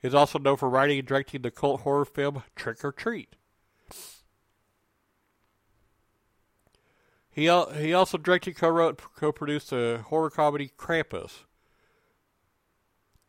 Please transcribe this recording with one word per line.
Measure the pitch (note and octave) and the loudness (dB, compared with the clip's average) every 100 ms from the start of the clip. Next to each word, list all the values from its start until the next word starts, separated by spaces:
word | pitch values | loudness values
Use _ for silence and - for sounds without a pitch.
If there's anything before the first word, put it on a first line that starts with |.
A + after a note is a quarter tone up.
He | B2+ | 4
is | |
also | C#3 C#3+ D3+ | 4 4 4
known | C#3 C#3 | 0 2
for | C3+ | 2
writing | B2+ C#3+ C#3+ | 2 2 0
and | B2+ | 0
directing | C#3 C3+ C#3 | -2 -2 -8
the | B2 | -8
cult | - C#3+ C#3+ | -2 -2 0
horror | C#3+ C#3+ | 0 0
film | C#3+ - C#3+ C#3+ - - | 0 -2 -4 -4 -14 -10
Trick | - A2+ | -10 -6
or | C#3+ | -8
Treat. | - - A3 - _ _ _ _ _ _ - - - _ _ _ _ _ _ _ _ _ _ _ _ _ _ _ _ _ _ _ _ _ _ _ _ _ _ _ _ _ _ _ | -6 -8 -8 -12 _ _ _ _ _ _ -20 -20 -20 _ _ _ _ _ _ _ _ _ _ _ _ _ _ _ _ _ _ _ _ _ _ _ _ _ _ _ _ _ _ _
He | - D#3 | -2 4
al-, | F3 E3+ | 4 2
he | D3+ D3+ | -4 0
also | F3 F#3 F3 | 2 2 0
directed, | D#3 F3+ F#3 E3+ | 0 0 0 -2
co-wrote, | E3 E3 E3 D#3 | 0 4 2 0
and | - - | -14 -4
co-produced | D3+ D3+ D3 D3 - | -4 -4 -6 -6 -4
the | C3 A#2 A#2 A2 | -2 -2 -2 -2
horror | D#3 D#3+ | -2 -2
comedy | - D3+ D3 C#3+ _ | 0 0 0 -8 _
Krampus. | - E3 D3+ F2+ - - _ _ _ _ _ _ _ _ _ _ _ _ _ _ _ _ _ _ | -4 -4 -2 -8 -12 -18 _ _ _ _ _ _ _ _ _ _ _ _ _ _ _ _ _ _